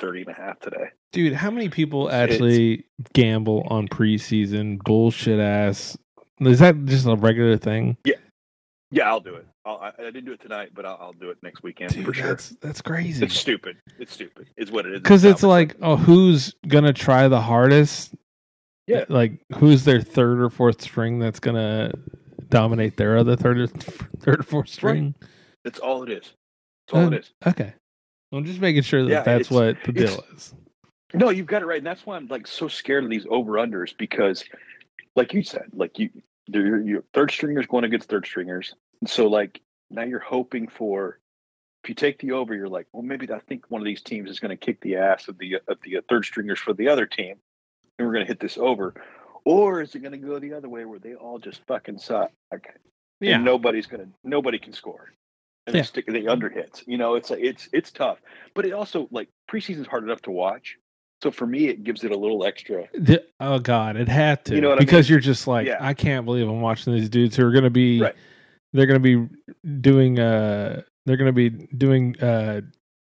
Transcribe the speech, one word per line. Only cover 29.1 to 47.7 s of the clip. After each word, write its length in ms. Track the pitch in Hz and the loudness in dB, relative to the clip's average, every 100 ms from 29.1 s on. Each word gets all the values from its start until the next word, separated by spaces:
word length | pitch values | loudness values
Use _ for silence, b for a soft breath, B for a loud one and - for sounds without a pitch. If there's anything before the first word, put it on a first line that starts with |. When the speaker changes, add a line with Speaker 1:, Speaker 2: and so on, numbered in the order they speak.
Speaker 1:
Yeah, 120 | 151 | 0
Speaker 2:
that's 180 | 127 120 | 2 2
Speaker 1:
it's, 80 | 123 | 2
Speaker 2:
what 260 | 127 113 110 | 2 2 0
the 60 | - | -4
Speaker 1:
it's 240 | 120 113 | 0 0
Speaker 2:
deal 100 | 95 - - | -2 -12 -20
is. 180 | - - _ _ _ _ _ | -20 -20 _ _ _ _ _
Speaker 1:
No, 140 | 170 240 | 0 2
you've 160 | 190 170 | 0 -4
got 140 | 208 | -6
it 40 | 170 | -4
right. 120 | 160 | -8
And 80 | 147 | -8
that's 200 | 180 - | -12 -12
why 100 | 185 | -14
I'm, 120 | 127 | -12
like, 180 | 131 104 | -12 -12
so 220 | - 160 | -10 -10
scared 360 | - - 139 | -8 -4 -2
of 60 | 127 | -2
these 160 | 110 98 | -6 -4
over-unders 640 | 117 110 107 117 98 87 - | -4 -2 -2 -4 -4 -8 -8
because, 460 | 107 - 101 92 - B B B B _ - | -8 -2 0 -2 -10 B B B B _ -6
like 200 | - 247 | -2 0
you 80 | 196 | -2
said, 240 | - - - | -4 -8 -12
like, 240 | - 87 - | -8 -8 -6
you, 100 | 107 - - _ - | -8 -8 -20 _ -8
they're, 300 | 101 101 107 | -2 0 -2
your 240 | 107 101 - | -2 -6 -4
third 180 | - 143 | 0 0
stringers 360 | - 156 147 123 | -2 -4 -4 -2
going 180 | 123 | -2
against 240 | 117 113 - | -2 -4 -4
third 160 | 104 | -8
stringers. 500 | 95 - 90 90 92 - _ - | -6 -10 -10 -10 -12 -20 _ -14
And 60 | 113 | -8
so, 180 | - 110 | 0 2
like, 320 | 104 101 - _ _ _ | 2 -2 -8 _ _ _
now 120 | 107 | -12
you're 160 | 117 123 | -10 -10
hoping 480 | - 127 127 127 113 | -6 -6 -6 -8 -10
for, 520 | - 110 98 95 - _ _ _ _ _ _ | -10 -6 -6 -8 -12 _ _ _ _ _ _
if 40 | - | -16
you 40 | |
take 240 | 110 147 139 | -4 -4 -4
the 140 | 135 | -6
over, 200 | 131 120 | -6 -6
you're 140 | 107 98 | -8 -8
like, 200 | 92 85 | -10 -12
"Well, 100 | 110 | -14
maybe 260 | 120 135 135 | -12 -12 -12
I 80 | 110 | -12
think 280 | - 127 - | -12 -16 -12
one 100 | 113 | -10
of 40 | |
these 180 | 104 98 | -8 -10
teams 260 | - 113 98 | -10 -12 -12
is 120 | 95 | -12
gonna 160 | 107 92 | -12 -10
kick 240 | - - | -8 -8
the 160 | 98 92 | -6 -2
ass 320 | 98 95 - | 0 -2 -4
of 100 | 95 | -14
the, 200 | 92 92 - | -8 -8 -6
of 100 | 101 | -10
the, 140 | - 92 | -8 -8
uh, 20 | - | -2
third 160 | 120 | -2
stringers 340 | 101 - 104 98 | -2 -8 -8 -8
for 140 | - | -6
the 160 | 98 120 | -2 0
other 180 | 143 107 | 0 -2
team, 300 | - 92 98 _ _ _ | -6 -12 -14 _ _ _